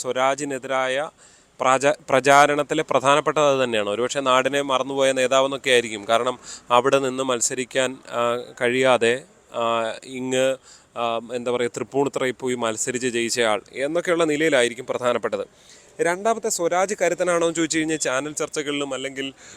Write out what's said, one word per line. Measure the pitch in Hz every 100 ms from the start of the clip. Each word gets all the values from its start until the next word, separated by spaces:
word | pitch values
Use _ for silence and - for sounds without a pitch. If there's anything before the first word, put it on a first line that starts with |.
സ്വരാജിനെതിരായ | 131 123 135 139 147 131 131 131 131 135 156 - - _ _ -
പ്രചാ-, | 127 131 139 - -
പ്രചാരണത്തിലെ | 131 135 139 147 147 139 156 -
പ്രധാനപ്പെട്ടത് | 131 131 147 151 151 147
അത് | 135
തന്നെയാണ്. | 123 110 101
ഒരുപക്ഷെ | 104 123 143
നാടിനെ | 135 127 131 143
മറന്നുപോയ | 143 127 135 135 135
നേതാവെന്നൊക്കെ | 131 127 135 135 135 131
ആയിരിക്കും, | 120 117 110 101
കാരണം | 113 123 123 - - -
അവിടെ | 123 131 139
നിന്ന് | 135 131 135
മത്സരിക്കാൻ, | 120 - 131 123 135 127 131 - 123
ആ, | 120 120 - -
കഴിയാതെ, | 123 127 131 120 117 127 - _ _ 120
ആ, | 113 117 110 - - 131
ഇങ്ങ് | 127 131 131 131 - - _ 117
ആ, | 117 117 120
എന്താ | 127 120
പറയുക, | 120 120 -
തൃപ്പൂണിത്തുറയിൽ | 120 135 143 - 131 120
പോയി | 127
മത്സരിച്ച് | 123 113 107 139 123 127
ജയിച്ചയാൾ | 117 117 123 113 101 -
എന്നൊക്കെയുള്ള | 113 143 170 180 170
നിലയിലായിരിക്കും | 160 147 160 135 120 120 127
പ്രധാനപ്പെട്ടത്. | 120 123 117 113 101 - _ - - - -
രണ്ടാമത്തെ, | 160 180 220 220 220
സ്വരാജ് | - 170 175 196 214
കരുത്തനാണോ | 175 175 180 170 170
എന്ന് | 165
ചോദിച്ചു | 160 160
കഴിഞ്ഞാൽ, | 156 156
ചാനൽ | 147 131 147
ചർച്ചകളിലും | 151 151 156 143 143 143
അല്ലെങ്കിൽ | 131 135 135 135 - -